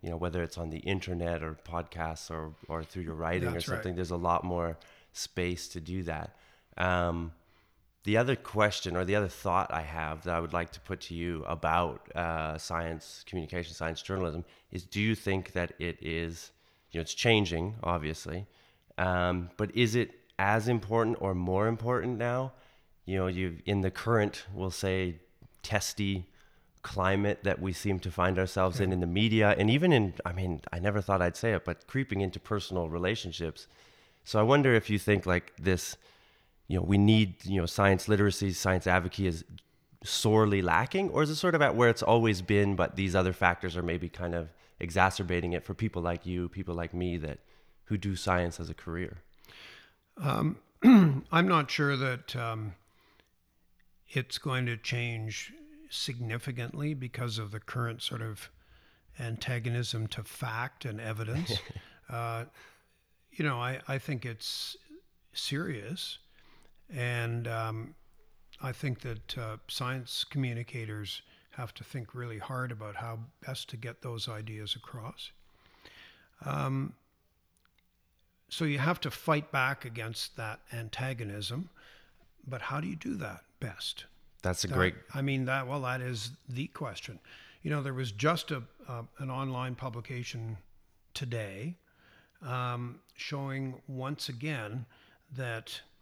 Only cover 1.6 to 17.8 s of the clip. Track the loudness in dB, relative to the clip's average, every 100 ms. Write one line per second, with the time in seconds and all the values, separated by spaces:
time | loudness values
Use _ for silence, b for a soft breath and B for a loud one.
1.6 | -8 -8 -6 -6 -6 -6 -10 -8 -8 -12
2.6 | -8 -8 -6 -8 -8 -4 -2 0 -2 -2
3.6 | -4 -4 -4 -4 -4 -2 2 2 0 -2
4.6 | -2 -4 B B B -12 -8 -2 -2 -2
5.6 | -6 -10 -6 -6 -4 -6 -6 -14 b b
6.6 | b 0 2 4 2 0 -4 -10 b b
7.6 | b b _ _ 2 4 4 0 0 4
8.6 | 4 4 -2 0 4 4 2 -2 0 2
9.6 | 2 -2 -4 -6 -4 -4 -2 -2 0 -2
10.6 | -4 -8 -10 -10 -8 -4 -4 -4 -4 -2
11.6 | 2 4 2 -2 -8 -4 -2 -2 -2 -4
12.6 | -4 -4 -4 -6 -10 -18 -8 -6 -4 -6
13.6 | -6 -6 -6 -6 -4 -2 -2 -4 -8 b
14.6 | b -12 -4 0 2 2 0 -2 -2 -4
15.6 | -4 -4 -6 -6 -4 -4 -4 -8 -14 _
16.6 | b b b -6 -6 0 6 6 6 0
17.6 | -2 -4